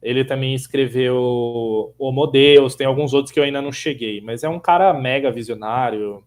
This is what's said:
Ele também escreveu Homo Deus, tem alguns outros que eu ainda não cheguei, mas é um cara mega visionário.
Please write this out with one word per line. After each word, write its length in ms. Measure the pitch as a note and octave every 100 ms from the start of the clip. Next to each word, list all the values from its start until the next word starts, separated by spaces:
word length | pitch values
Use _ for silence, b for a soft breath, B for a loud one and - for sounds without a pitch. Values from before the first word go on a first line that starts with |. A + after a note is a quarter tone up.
Ele 220 | A2+ B2+
também 300 | C3 C3+ C3
escreveu 1400 | C3 C3 C#3 C3 B2 B2+ B2+ B2 B2 A#2+ A#2 A2+ A2 G#2+ _
Homo 280 | C3+ C3 D3
Deus, 500 | C3+ C#3+ C#3+ C3+ -
tem 100 | C3+
alguns 260 | C3+ D3
outros 200 | C#3 C#3
que 80 | -
eu 40 |
ainda 180 | C#3+ C#3
não 100 | C#3+
cheguei, 480 | C#3 - C3 A2+ G#2
mas 240 | G#2+ A#2
é 40 | D#3
um 120 | E3+
cara 320 | - F3 F#3+
mega 380 | D3+ B2+ C3+ C#3
visionário. 920 | A#2+ A2+ A2+ G#2+ A#2+ B2 G#2+ G#2 G2+